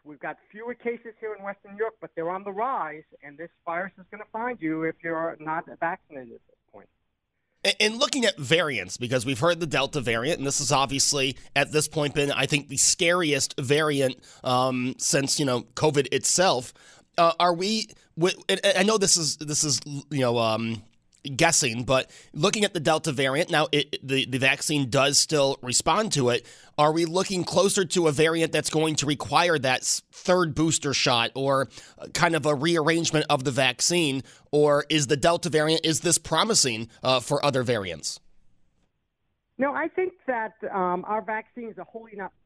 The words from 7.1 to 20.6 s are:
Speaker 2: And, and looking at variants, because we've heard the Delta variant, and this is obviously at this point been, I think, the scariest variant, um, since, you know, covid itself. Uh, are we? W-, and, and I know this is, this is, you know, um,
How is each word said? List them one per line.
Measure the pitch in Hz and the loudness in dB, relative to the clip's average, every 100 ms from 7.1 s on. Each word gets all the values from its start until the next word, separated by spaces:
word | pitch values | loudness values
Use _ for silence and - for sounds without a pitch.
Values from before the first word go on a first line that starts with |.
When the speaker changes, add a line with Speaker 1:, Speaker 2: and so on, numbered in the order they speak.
| _ _ _ _ _ | _ _ _ _ _
Speaker 2:
And, | 196 - | 0 2
and | 214 233 | 0 2
looking | 285 277 | 0 2
at | 220 - | 0 0
variants, | 123 160 156 113 90 - | 2 2 2 -4 -6 -8
because | 120 127 120 | -2 -2 0
we've | 120 | 0
heard | 165 170 | 0 0
the | 165 | -2
Delta | 139 135 147 | -2 0 -2
variant, | 120 113 135 170 | -2 0 0 -2
and | 139 | -2
this | - | -2
is | 127 | 0
obviously | 135 135 135 - 143 135 - - 139 | 2 2 0 0 0 -2 -4 -4 -2
at | 143 | 0
this | 151 147 | 0 -2
point | 156 147 | -2 -2
been, | 147 143 | 0 0
I | 123 135 | 0 0
think, | 156 - | 0 -2
the | - | 0
scariest | - - 170 180 160 139 - - | 0 2 2 2 0 0 -2 -4
variant, | 127 147 151 139 131 - - - | 0 2 2 2 0 -2 -14 -10
um, | 127 127 131 127 127 - | -2 0 2 0 -4 -4
since, | - 147 139 - | 0 0 0 0
you | |
know, | 143 120 - | 0 -2 -4
covid | - 156 143 131 | 0 2 2 0
itself. | 135 - - 185 127 - - - - _ - | -2 0 2 2 2 -4 -16 -20 -20 _ 2
Uh, | 170 170 | 2 4
are | 175 | 2
we? | 170 196 220 - - _ - | 2 -2 -2 -4 -16 _ 0
W-, | 180 - - | 0 0 -2
and, | 190 | 0
and | 202 185 | 2 2
I | |
know | 196 220 | 2 2
this | 185 170 | 2 2
is, | 147 - | 0 -4
this | 151 147 | -4 -2
is, | 156 120 | 0 -2
you | 151 139 - 143 | -4 -12 -6 0
know, | 123 120 | 2 2
um, | 113 110 | 2 0